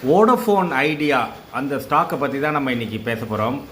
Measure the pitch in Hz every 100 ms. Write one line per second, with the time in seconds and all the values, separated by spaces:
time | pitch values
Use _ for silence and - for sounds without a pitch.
0 | 127 170 214 233 226 202 180 135 147 151
1 | 147 135 113 - - 117 139 139 - 147
2 | 170 151 139 135 147 151 135 120 113 107
3 | 117 113 113 107 110 139 -